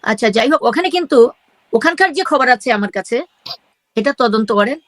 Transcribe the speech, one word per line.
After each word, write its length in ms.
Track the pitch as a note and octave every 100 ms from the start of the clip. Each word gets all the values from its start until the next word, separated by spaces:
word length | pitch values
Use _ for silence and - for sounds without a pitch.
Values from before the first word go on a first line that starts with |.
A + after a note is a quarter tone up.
আচ্ছা, 260 | - G#3+ A3+
যাই 200 | G#3 A#3
হোক, 120 | D#4+
ওখানে 260 | A3+ A#3 F#4
কিন্তু 280 | F4+ D#4+ C4+ A#3 - _ _ _
ওখানকার 400 | A3+ D#4+ E4+ F#4+
যে 100 | D4+
খবর 240 | F#4 D4 B3+
আছে 220 | B3 -
আমার 200 | G#3+ G3+
কাছে, 300 | G3 F#3 A3+ F3 _ - - _ _ _ -
এটা 160 | A3 -
তদন্ত 340 | A#3+ G#3+ A3
করেন। 280 | G#3 G3+ D#4